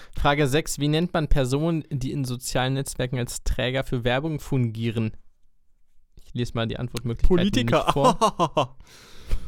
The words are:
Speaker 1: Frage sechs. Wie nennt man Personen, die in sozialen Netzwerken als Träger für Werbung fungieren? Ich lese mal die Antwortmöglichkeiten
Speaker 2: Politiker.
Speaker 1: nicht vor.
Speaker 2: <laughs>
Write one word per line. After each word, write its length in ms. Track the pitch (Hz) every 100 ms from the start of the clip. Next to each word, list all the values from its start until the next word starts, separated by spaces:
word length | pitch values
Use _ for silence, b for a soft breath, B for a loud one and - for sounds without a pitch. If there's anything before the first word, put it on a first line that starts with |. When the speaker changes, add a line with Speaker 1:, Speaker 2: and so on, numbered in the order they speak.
| B -
Speaker 1:
Frage 320 | 147 143 139
sechs. 300 | 151 - -
Wie 80 | 147
nennt 260 | 156 175
man 140 | 175 147
Personen, 560 | 143 123 143 165 160 -
die 220 | 143 127
in 140 | 143 127
sozialen 480 | 123 - 131 127 135
Netzwerken 420 | - - 127 127
als 260 | 120 -
Träger 400 | - - 123 131
für 200 | 127 127
Werbung 360 | 120 127 160 147
fungieren? 760 | - 135 117 110 113 117 110 - - _ - _ _ _ _ - - - -
Ich 80 | 120
lese 180 | 120
mal 140 | 117 113
die 100 | 113
Antwortmöglichkeiten 600 | 123 117 117 117 - 175
Speaker 2:
Politiker. 460 | 202 254 117 147 -
Speaker 1:
nicht 80 |
vor. 840 | 139 240 170 214 - 160 156 127 -
Speaker 2:
<laughs> 60 | B B B B B B